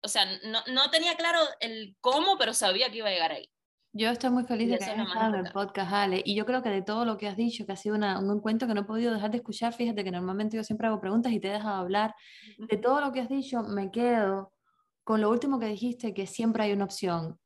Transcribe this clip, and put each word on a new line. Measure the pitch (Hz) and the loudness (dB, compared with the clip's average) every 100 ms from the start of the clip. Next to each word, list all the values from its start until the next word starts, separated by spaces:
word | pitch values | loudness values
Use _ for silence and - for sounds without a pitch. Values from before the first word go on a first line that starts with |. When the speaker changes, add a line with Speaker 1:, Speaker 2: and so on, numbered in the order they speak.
Speaker 1:
O | 214 | -2
sea, | 220 185 190 | 0 0 -2
no, | 220 226 240 | -6 -6 -2
no | 262 294 | 0 2
tenía | 320 339 330 | 2 2 0
claro | 339 339 294 - | 2 4 2 0
el | 226 220 208 _ | -8 -8 -12 _
cómo, | 247 277 381 - | 2 4 4 4
pero | 233 | 2
sabía | 226 202 190 247 | 2 2 2 0
que | 220 | 0
iba | 214 | -2
a | |
llegar | 185 165 | 0 0
ahí. | 147 - _ _ _ _ | -2 -10 _ _ _ _
Speaker 2:
Yo | 208 220 | -2 -2
estoy | 240 262 | 0 2
muy | 247 | 0
feliz | 247 226 233 | 0 0 2
Speaker 1:
Y | |
Speaker 2:
de | 240 | 0
que | |
Speaker 1:
eso | 196 | -2
es | |
Speaker 2:
hayas | 214 | -4
Speaker 1:
lo | |
más | 214 | -2
Speaker 2:
estado | 185 220 | 0 2
en | 202 | 0
el | 180 | -2
Speaker 1:
importante. | |
Speaker 2:
podcast, | 196 196 - 180 | -4 -4 -4 0
Ale, | 202 196 185 | 2 2 0
y | - | 0
yo | 208 | -2
creo | 214 254 | 0 0
que | 247 | 0
de | 196 | -2
todo | 196 214 | 0 0
lo | 240 208 | 0 -2
que | 208 | -4
has | |
dicho, | 196 240 233 | -2 -2 -2
que | 208 | -8
ha | |
sido | 190 208 214 | -6 -2 0
una, | 208 190 | 0 2
un | 196 | 0
encuentro | 208 214 226 | 0 0 0
que | 247 | 0
no | 208 | -2
he | |
podido | 202 220 233 | -2 0 0
dejar | 220 214 | 0 -2
de | 233 | -4
escuchar, | 233 208 233 | -4 -4 -4
fíjate | 233 240 208 | 0 -2 0
que | 190 | -4
normalmente | 180 185 196 214 | -4 -4 -2 -2
yo | 220 | -2
siempre | 220 214 226 | -4 0 0
hago | 214 | 0
preguntas | 190 220 240 | 2 2 2
y | 214 | 0
te | 190 | 0
he | |
dejado | 208 214 | -2 -2
hablar, | 196 180 202 220 - - - 220 - | -2 0 2 2 -2 -20 -20 -20 -16
Speaker 1:
Ujú. | 220 | -2
Speaker 2:
de | 208 | 0
todo | 233 285 | 4 2
lo | 285 | 2
que | 254 | -2
has | 254 | -2
dicho | 277 262 240 | -2 -2 -4
me | 208 202 190 | -2 -4 -2
quedo | 226 240 233 196 196 190 _ _ _ _ _ | 0 2 4 2 0 -6 _ _ _ _ _
con | - 220 | 0 2
lo | 214 | 4
último | 240 277 262 | 2 2 0
que | |
dijiste, | 220 208 240 240 226 | -2 -2 -4 -4 -6
que | 190 190 | -4 -6
siempre | - 226 226 | 0 0 2
hay | 214 | 2
una | 202 | 2
opción. | 196 - 185 170 160 - | 0 -2 -2 0 -4 -10